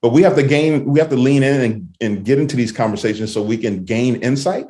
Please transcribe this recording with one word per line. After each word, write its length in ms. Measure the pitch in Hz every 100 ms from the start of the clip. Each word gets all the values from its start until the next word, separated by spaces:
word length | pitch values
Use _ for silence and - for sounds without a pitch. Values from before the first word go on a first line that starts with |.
But 80 | 117
we 120 | 131
have 120 | 185
to 80 | 156
gain, 420 | 135 147 156 151
we 140 | - 143
have 100 | 156
to 60 | 135
lean 260 | 127 139
in 180 | 135 139
and, 280 | 120 110 90 -
and 240 | 110 104
get 140 | 104 139
into 180 | 151 139
these 160 | 113
conversations 600 | - 113 101 113 107 110
so 80 | 110
we 160 | 104 113
can 280 | 113 98
gain 320 | 90 113 123 120
insight. 500 | 127 139 156 208